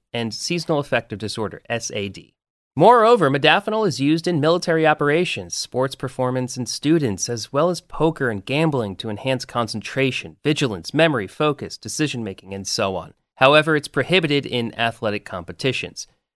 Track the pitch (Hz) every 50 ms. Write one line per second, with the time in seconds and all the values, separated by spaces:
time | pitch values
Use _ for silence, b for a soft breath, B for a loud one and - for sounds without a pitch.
0 | _ _ - 120 117 113 107 - - - 175 170 160 - 165 143 143 - - 120
1 | - _ 113 98 110 104 - - 110 95 - - _ - 120 117 - - - 107
2 | 101 101 98 - - _ _ _ _ _ _ _ _ _ _ 135 156 214 247 240
3 | 214 220 247 233 170 135 135 143 127 151 156 196 - - 214 220 220 190 135 123
4 | 139 143 156 165 160 180 175 151 139 156 170 180 170 - 165 160 156 151 151 -
5 | 147 143 147 165 180 175 - - 92 85 - - - - - 123 131 135 131 -
6 | - 127 - - 127 127 127 127 127 123 - 127 123 - - - - 143 160 170
7 | 147 117 98 90 - - 120 113 107 - - 139 156 180 180 160 - _ - -
8 | 151 165 156 - 139 123 110 98 - - 131 147 160 160 143 131 113 101 95 -
9 | - 113 104 104 - 131 131 127 - - - 123 117 107 - 110 98 - - 135
10 | 135 135 120 - - 85 78 _ _ 143 156 - 151 123 104 87 80 - - 143
11 | 165 165 147 120 98 - - - 151 151 143 - 113 85 - - - 110 - -
12 | 151 139 - 123 113 107 95 - - 95 98 98 98 - - - 107 98 95 90
13 | 80 78 - _ _ _ _ - 127 135 147 151 151 160 156 147 - - - -
14 | 127 - 170 185 165 151 147 143 131 - - 123 117 113 - - 117 117 113 -
15 | - 107 104 104 - - - 92 87 - 87 _ - 135 123 - - 82 - -
16 | - _ _ _ _ _ _